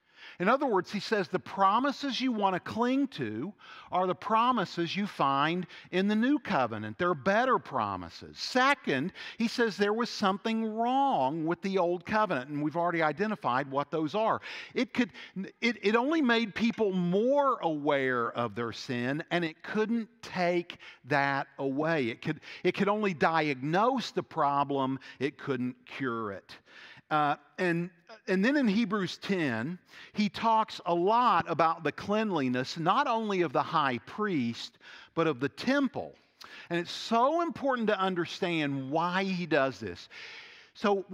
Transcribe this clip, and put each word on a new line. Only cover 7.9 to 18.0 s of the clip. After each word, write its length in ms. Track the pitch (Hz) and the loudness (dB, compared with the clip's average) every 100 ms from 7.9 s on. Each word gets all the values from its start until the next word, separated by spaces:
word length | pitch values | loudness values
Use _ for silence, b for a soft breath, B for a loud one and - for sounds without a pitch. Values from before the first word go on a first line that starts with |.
| 95 87 - 82 76 | -2 -8 -12 -16 -10
Second, 760 | - 247 262 277 - 135 165 B B B | -2 2 4 2 0 -2 -2 B B B
he 100 | 226 | -4
says 300 | - 233 180 | 0 0 2
there 160 | 202 | 0
was 160 | 214 240 | 0 -2
something 560 | - 202 196 226 226 | 0 0 0 -2 -2
wrong 800 | 220 214 233 262 277 202 131 165 | -2 -2 0 2 2 2 2 0
with 160 | 156 170 | -2 -2
the 160 | 196 190 | -2 0
old 300 | 175 180 - | 0 0 -2
covenant, 420 | 214 214 151 131 | 0 2 0 -2
and 140 | 147 | -4
we've 160 | 151 156 | -2 0
already 240 | 170 170 | 0 2
identified 680 | 156 151 214 208 135 120 139 | 0 2 -2 -2 0 0 0
what 200 | 135 143 | -2 -2
those 240 | 165 156 | -2 -2
are. 260 | 180 220 127 B B B | 0 0 0 B B B
It 200 | - 240 | -4 -2
could, 160 | - 226 B B - 190 - | 0 -2 B B -10 -10 -4
it, 160 | 233 220 | -4 0
it 120 | 202 | 2
only 280 | 226 254 330 | 2 2 2
made 320 | 262 233 233 | 4 2 0
people 380 | - 226 196 214 | 0 0 2 0
more 640 | 185 175 190 233 285 277 233 | 2 2 2 4 4 4 2
aware 720 | 175 156 147 143 | 0 0 2 2